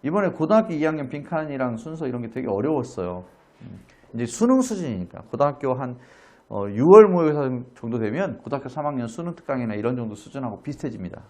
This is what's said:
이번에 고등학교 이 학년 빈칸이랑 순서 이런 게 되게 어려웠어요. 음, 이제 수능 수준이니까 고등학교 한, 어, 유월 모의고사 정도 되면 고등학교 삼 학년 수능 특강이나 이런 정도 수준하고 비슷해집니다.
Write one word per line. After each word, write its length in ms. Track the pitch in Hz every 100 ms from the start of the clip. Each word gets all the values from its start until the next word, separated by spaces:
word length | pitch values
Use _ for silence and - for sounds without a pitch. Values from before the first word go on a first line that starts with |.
이번에 260 | - 190 190
고등학교 440 | - 156 214 220
이 100 | 156
학년 240 | 156 156 131
빈칸이랑 680 | 147 139 160 156 139 127 113
순서 300 | 156 160 143
이런 140 | 120
게 80 | 113
되게 180 | 131 131
어려웠어요. 760 | 98 135 151 120 - 90 90 90 - _ _
음, 180 | - - - - -
이제 120 | 117
수능 360 | 120 - 233 262
수준이니까 640 | 254 202 156 98 87 - -
고등학교 420 | 120 143 135 131
한, 240 | 127 127 123 - - - - _
어, 180 | 104 101
유월 400 | 101 151 202 208
모의고사 540 | 175 156 147 135 127 123
정도 240 | - 117 120
되면 380 | 107 135 190 110
고등학교 320 | - 135 135
삼 160 | 151
학년 220 | 147 135 117
수능 260 | 113 170
특강이나 400 | 170 - 131 117
이런 200 | 104 113
정도 180 | 127 113
수준하고 460 | 104 98 135 127 113
비슷해집니다. 640 | - 143 147 - 90 -